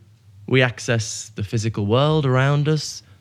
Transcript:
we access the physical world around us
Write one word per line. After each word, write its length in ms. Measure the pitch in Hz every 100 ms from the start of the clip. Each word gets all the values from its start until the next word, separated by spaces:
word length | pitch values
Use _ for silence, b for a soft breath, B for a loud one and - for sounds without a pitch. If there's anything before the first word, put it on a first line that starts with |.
| - _ - - -
we 140 | 131
access 680 | 127 - - 117 107 - -
the 80 | -
physical 420 | 101 117 110 107 101
world 380 | 123 151 156
around 420 | 139 127 135 147 147
us 320 | 156 - - b b